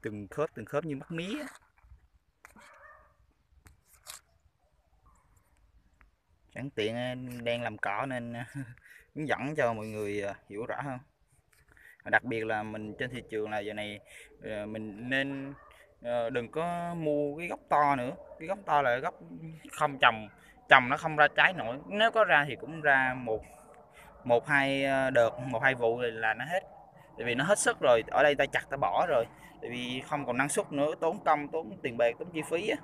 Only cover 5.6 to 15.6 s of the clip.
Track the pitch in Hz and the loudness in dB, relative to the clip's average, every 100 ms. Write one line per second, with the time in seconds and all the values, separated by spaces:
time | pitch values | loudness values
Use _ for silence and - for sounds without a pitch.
5.6 | _ _ _ _ - _ _ _ _ - | _ _ _ _ -20 _ _ _ _ -10
6.6 | 135 - 107 117 123 127 127 123 117 120 | -8 -4 -4 -2 -4 -6 -10 -6 -4 -2
7.6 | 117 104 98 104 135 123 120 117 117 139 | -4 -4 -4 -2 -4 -6 -8 -10 -10 -10
8.6 | 120 127 _ - _ - 151 113 135 151 | -12 -16 _ -20 _ -8 -4 -4 -2 0
9.6 | 123 113 107 107 104 104 98 98 _ 104 | 0 0 -6 -6 -4 -4 -4 -8 _ -12
10.6 | 117 - 139 127 - _ _ _ _ _ | -8 -6 -6 -10 -14 _ _ _ _ _
11.6 | _ - - - - 110 123 113 110 110 | _ -20 -20 -18 0 0 2 -4 -2 -4
12.6 | 107 107 107 110 127 123 110 110 107 107 | -4 -8 -10 -6 -6 -6 -8 -6 -4 -4
13.6 | 104 107 104 104 - - - - 104 107 | -6 -8 -8 -10 -16 -20 -20 -16 -10 -8
14.6 | 104 110 107 101 123 135 139 139 135 139 | -8 -8 -10 -10 -4 -2 -2 -6 -10 -14